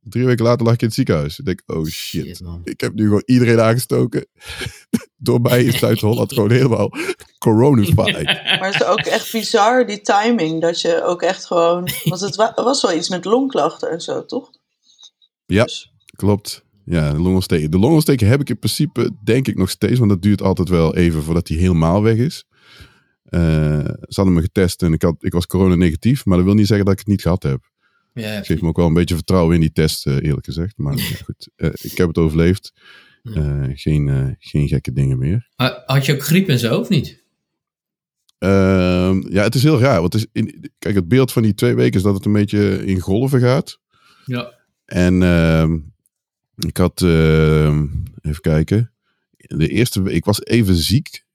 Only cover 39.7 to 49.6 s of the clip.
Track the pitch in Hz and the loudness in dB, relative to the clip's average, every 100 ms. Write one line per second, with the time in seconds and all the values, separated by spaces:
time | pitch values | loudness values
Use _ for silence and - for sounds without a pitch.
39.7 | 143 131 101 85 110 113 110 110 - - | 4 4 2 0 -2 -4 -6 -6 -8 -20
40.7 | _ - 101 85 127 131 - 110 101 123 | _ -2 -2 2 2 2 0 0 2 0
41.7 | 120 123 117 98 95 101 104 104 104 101 | 2 2 2 0 0 0 0 0 0 0
42.7 | 95 - 95 90 98 135 135 120 139 - | 0 -2 -4 -2 -2 0 2 2 0 -4
43.7 | - _ _ _ _ - 123 117 _ _ | -16 _ _ _ _ -10 -10 -10 _ _
44.7 | _ _ 92 90 90 90 85 82 80 80 | _ _ 0 2 2 2 2 2 2 2
45.7 | 82 78 _ _ _ _ _ _ - 82 | -2 -8 _ _ _ _ _ _ -8 -8
46.7 | - 90 - 90 80 80 78 78 78 76 | 0 -2 2 2 4 4 4 4 4 2
47.7 | 76 73 73 - - 78 76 82 78 78 | 0 -2 -6 -10 -10 -8 -4 0 0 2
48.7 | 104 117 _ _ _ _ _ _ 73 | 0 -2 _ _ _ _ _ _ -2